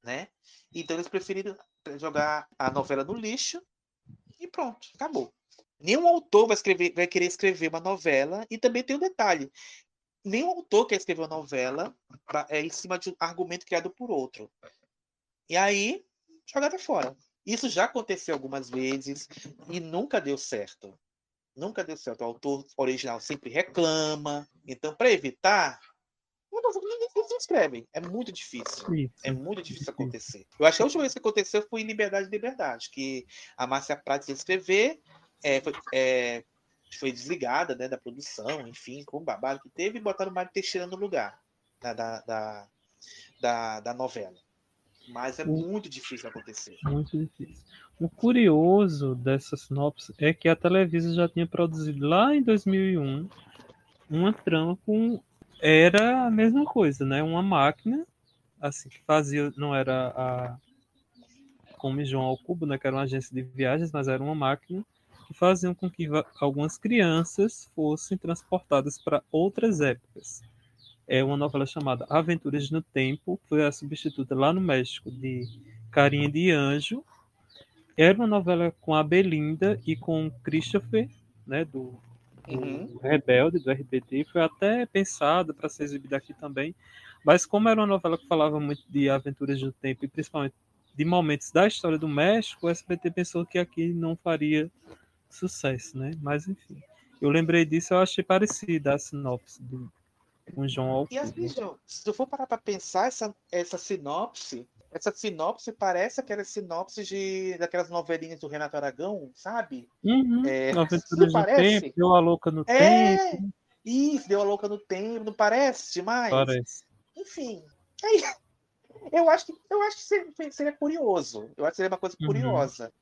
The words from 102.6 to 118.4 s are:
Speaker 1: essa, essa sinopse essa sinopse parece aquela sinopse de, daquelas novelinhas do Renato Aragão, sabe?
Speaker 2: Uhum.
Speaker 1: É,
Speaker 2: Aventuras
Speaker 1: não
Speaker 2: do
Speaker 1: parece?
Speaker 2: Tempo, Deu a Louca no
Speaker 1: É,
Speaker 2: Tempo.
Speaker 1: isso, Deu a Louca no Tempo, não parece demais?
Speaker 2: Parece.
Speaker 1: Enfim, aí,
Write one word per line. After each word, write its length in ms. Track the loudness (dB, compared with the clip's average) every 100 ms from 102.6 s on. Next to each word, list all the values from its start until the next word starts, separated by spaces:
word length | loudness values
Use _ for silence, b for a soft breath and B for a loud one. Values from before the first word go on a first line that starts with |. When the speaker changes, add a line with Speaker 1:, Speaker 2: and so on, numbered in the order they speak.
| -4 -8 -4 -2 -2
Speaker 1:
essa, 260 | -2 -8 -10 _
essa 260 | -6 -4 -8
sinopse 920 | -8 -8 -6 -6 -6 -10 -14 -14 -16 _ _
essa 180 | -8 -6
sinopse 600 | -6 -8 -4 -4 -4 -10
parece 500 | -4 -2 0 -2 -4
aquela 220 | -8 -8
sinopse 600 | -8 -10 -8 -8 -8 -10
de, 540 | -10 -6 -6 -4 -6 -4
daquelas 320 | -4 -2 -4
novelinhas 500 | -4 -4 -6 -6 -12
do 80 | -10
Renato 300 | -8 -6 -4
Aragão, 540 | -6 -6 -8 -8 -10
sabe? 560 | _ -10 -8 -8 -10 -16 _
Speaker 2:
Uhum. 420 | 2 4 4 2 2
Speaker 1:
É, 240 | 0 2
Speaker 2:
Aventuras 320 | 2 2 0 -2
Speaker 1:
não 160 | 4 6
Speaker 2:
do 60 |
Speaker 1:
parece? 480 | 6 4 6 6 6
Speaker 2:
Tempo, 120 | 0 2
Deu 180 | 6 8
a 40 |
Louca 320 | 8 2 0
no 120 | -2 2
Speaker 1:
É, 640 | 8 10 10 8 6 2
Speaker 2:
Tempo. 220 | -2 -6 -8 _ _
Speaker 1:
isso, 460 | -4 2 2 0 0
Deu 120 | 0
a 20 |
Louca 260 | 2 0 -4
no 80 | -6
Tempo, 480 | -6 -6 -4 -6 -8
não 80 |
parece 600 | 2 4 6 2 0 -6
demais? 360 | -6 -2 -2 2
Speaker 2:
Parece. 520 | 2 2 0 -4 -14 _ _ _ -18
Speaker 1:
Enfim, 480 | -16 -10 -10 -10 -16 _ _ _
aí, 200 | 4 4 4 -8